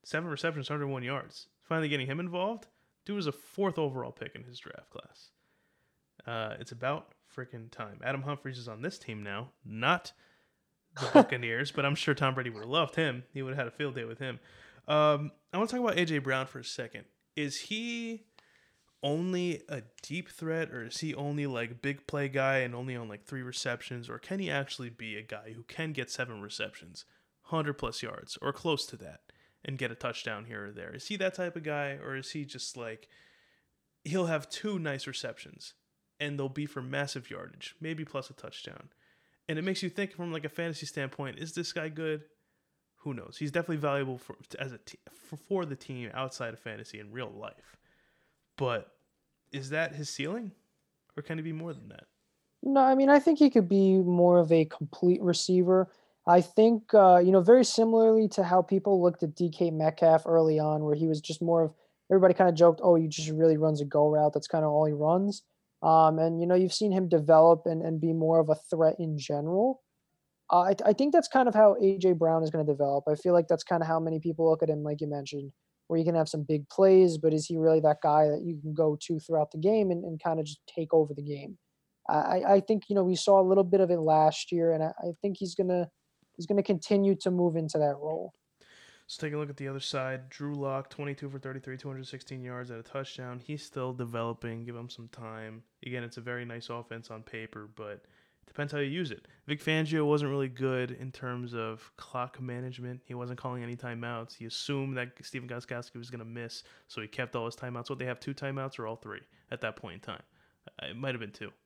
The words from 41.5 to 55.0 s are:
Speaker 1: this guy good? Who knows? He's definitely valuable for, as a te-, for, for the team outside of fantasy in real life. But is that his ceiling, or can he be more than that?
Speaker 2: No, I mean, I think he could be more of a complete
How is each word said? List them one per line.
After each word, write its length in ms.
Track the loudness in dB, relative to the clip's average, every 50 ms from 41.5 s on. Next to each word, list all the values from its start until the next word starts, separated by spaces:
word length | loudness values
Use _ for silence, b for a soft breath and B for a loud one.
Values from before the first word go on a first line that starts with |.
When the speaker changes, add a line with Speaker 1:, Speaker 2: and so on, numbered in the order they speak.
| -10
Speaker 1:
this 200 | -10 -8 -8 -8
guy 160 | -8 -8 -8
good? 340 | -8 -6 -6 -6 -6 -6 -8 _ _ _ _ _ _ _ _ _ _ _ _ _ _ _
Who 120 | _ -10
knows? 240 | -10 -10 -12 -16 -12 -10
He's 140 | -10 -6
definitely 240 | -4 -6 -4 -4 -6
valuable 400 | -4 -2 -2 -2 -2 -4 -6 -8
for, 200 | -12 -14 -20 -20 _ -20 _ -14 -12
as 140 | -12 -12
a 60 | -14 -16
te-, 200 | _ -20 -20 _ _ -20
for, 240 | _ _ _ -18 -18
for 300 | -18 _ _ -4 -4 -4
the 100 | -6 -8
team 340 | -12 -12 -14 -12 -12 -12 -10 -8
outside 400 | -8 -8 -8 -8 -10 -10 -10 -10
of 40 | -12
fantasy 400 | _ -14 -14 -14 -16 -18 -18 -18
in 140 | -18 -16
real 160 | -12 -12 -12 -12
life. 460 | -12 -14 -16 -16 -16 _ _ _ _ _ _ _ _ _ _ _ _ _ _ _ _ _ _ _ _
But 360 | -6 -4 -4 -4 -6 -8 _ _ _ _ _ _ _ _ _ _ _ _ _
is 180 | -12 -12 -10 -6
that 240 | -4 -4 -4 -6 -6
his 140 | -10 -10 -10
ceiling, 440 | -8 -8 -8 -6 -6 -8 -10 -12 -16 _ _ _ _ _ _ _ _ _ _ _ _
or 60 | -14
can 140 | -12 -10 -10 -8
he 40 |
be 100 | -8 -8
more 220 | -10 -10 -10 -12 -12
than 140 | -14 -16 -20
that? 160 | -20 -20 -20 _ _ _ _ _ _ _ _ _ _ _
Speaker 2:
No, 180 | -2 2 4 6
I 140 | 6 6 6
mean, 160 | 6 8 8
I 80 | 8 8
think 200 | 8 6 6 6
he 120 | 6 6
could 180 | 8 6 4 6
be 300 | 6 6 6 8 6 6
more 400 | 4 4 6 6 8 8 8 8
of 120 | 8 8
a 120 | 6 6 6
complete 560 | 2 -2 -10 -10 -10 -4 2